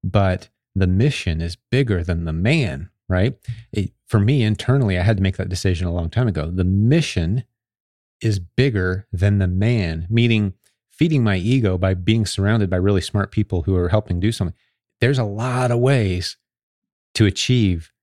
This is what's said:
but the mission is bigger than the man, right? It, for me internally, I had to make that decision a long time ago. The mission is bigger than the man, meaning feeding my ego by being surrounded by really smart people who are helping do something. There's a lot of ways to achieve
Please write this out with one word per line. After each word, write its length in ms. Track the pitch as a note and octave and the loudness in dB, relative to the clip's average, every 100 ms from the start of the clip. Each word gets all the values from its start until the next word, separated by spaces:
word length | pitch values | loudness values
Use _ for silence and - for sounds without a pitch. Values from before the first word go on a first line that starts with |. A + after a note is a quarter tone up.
but 460 | F#2+ G2+ F#2+ F#2 - _ _ G2 | 0 2 2 0 -6 _ _ 0
the 120 | F#2 | 2
mission 540 | F#2 C#3 - - D#2 | 4 2 0 -4 -4
is 160 | E2+ - _ | -6 -8 _
bigger 340 | B2+ B2+ F#2 | -2 0 0
than 220 | E2+ E2+ E2 | 0 -2 -2
the 80 | |
man, 560 | D#2+ G2 D#3+ A2+ C2+ F2+ _ _ | -2 0 0 -2 -6 -12 _ _
right? 280 | F2+ G#2+ B2+ - A2+ - | 0 0 -2 -12 -14 -10
It, 180 | - G2 _ _ | -6 -6 _ _
for 120 | A2 | 0
me 240 | G2+ C#3+ | 2 2
internally, 560 | G#2+ G#2 - C#3 A2+ F2+ | 0 -2 0 0 2 2
I 40 | |
had 140 | F#2 G#2 | 2 2
to 60 | |
make 140 | F#2+ F#2 | 0 -2
that 120 | F#2 | -6
decision 380 | F2+ G2 E2+ F2+ | -2 -2 0 -2
a 60 | |
long 160 | E2+ E2 | -4 -4
time 180 | A#2 B2 | -2 -2
ago. 240 | E2 D#2 | -2 -4
The 120 | F2+ | -2
mission 800 | F2+ G2 G#2+ D#3+ D#3 - E2 A#2 - _ _ _ _ _ _ _ | 0 2 2 2 0 -2 -2 -4 -6 _ _ _ _ _ _ _
is 180 | A2+ G2 | -2 -2
bigger 680 | E2+ - C3+ G#2+ F#2 F#2 - | -4 0 0 2 -2 -2 -6
than 280 | E2+ G2+ G2+ | 0 2 2
the 80 | F#2 | 2
man, 580 | F2+ G#2+ A#2+ F2 D#2+ F2 | 0 0 0 -2 -4 -2
meaning 440 | A2+ A#2 A2 G2+ - _ _ _ | 2 2 2 0 -6 _ _ _
feeding 320 | _ E3 D3+ | _ 0 2
my 140 | A2+ F#2+ | 2 0
ego 400 | F#2+ C3 G#2+ F#2 | 0 2 2 0
by 180 | F#2+ F#2 | 0 0
being 320 | F2+ A2+ G#2 | 0 0 0
surrounded 420 | - G2 A2+ G2 | 0 0 2 2
by 80 | F2+ | 0
really 240 | F#2+ G2 | 2 2
smart 300 | - G#2 G2 | 0 -2 -2
people 320 | - G#2 F2+ | -2 -2 -2
who 120 | E2 F#2 | 0 0
are 140 | F2 | 2
helping 300 | G#2 - F2 | 0 -2 -2
do 120 | G2+ | -2
something. 240 | A#2 F2+ - _ _ _ _ | -2 -6 -6 _ _ _ _
There's 180 | B2+ C#3 | 0 0
a 60 | |
lot 480 | G#2+ G2+ B2+ B2 B2+ | -2 -4 -4 -2 0
of 80 | A#2+ | 2
ways 580 | B2+ C#3 G2+ F2+ - - _ _ _ _ _ _ _ - | 2 2 0 -2 -6 -12 _ _ _ _ _ _ _ 2
to 100 | G#2+ | 2
achieve 680 | - - B2+ G2+ F2 - _ | 2 -2 2 2 0 -8 _